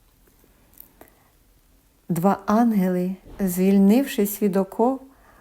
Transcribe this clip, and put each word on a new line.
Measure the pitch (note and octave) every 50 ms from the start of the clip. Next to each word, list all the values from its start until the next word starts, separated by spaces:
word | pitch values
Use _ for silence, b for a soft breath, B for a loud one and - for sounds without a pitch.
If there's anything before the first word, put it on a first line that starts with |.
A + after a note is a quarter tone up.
| _ _ _ _ _ _ _ _ b b b b b b b b b b b b b b b b b b b b _ _ _ _ _ _ _ _ _ _ _ _ _ -
Два | F3+ E3 E3 G3 - - -
ангели, | - G#3 A3+ B3 A#3 A3 G3+ F#3 F#3 F3+ F3+ F3+ F#3 F#3+ - - - - -
звільнившись | G3+ F#3 F3 F3+ F#3 G3 G3 G3+ G3 G3 G#3+ B3+ C#4 C4+ - - G3+ G3+ - - G#3+
від | G3+ G#3
оков, | G3 F#3+ - - - A3 B3+ C4+ C4 b b b b b b b b